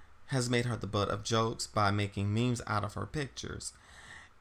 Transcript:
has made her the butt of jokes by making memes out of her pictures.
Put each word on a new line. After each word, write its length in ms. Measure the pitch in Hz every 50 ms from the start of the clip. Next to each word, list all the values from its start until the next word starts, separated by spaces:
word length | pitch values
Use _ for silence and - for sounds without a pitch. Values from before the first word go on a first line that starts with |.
| - - - - -
has 240 | - 139 131 123 120
made 160 | 123 120 120
her 100 | 123 113
the 100 | - -
butt 220 | 101 107 104 101 87
of 160 | 92 104 95
jokes 420 | - 113 113 113 113 120 - -
by 240 | - - 110 104 98
making 440 | 101 104 101 98 - 101 101 101 104
memes 260 | 113 120 123 120 113 -
out 180 | - 110 104 101
of 80 | 104
her 140 | - - 104
pictures. 640 | 104 - 156 139 - - - - - - - - - - - - - - - - - - - - - - -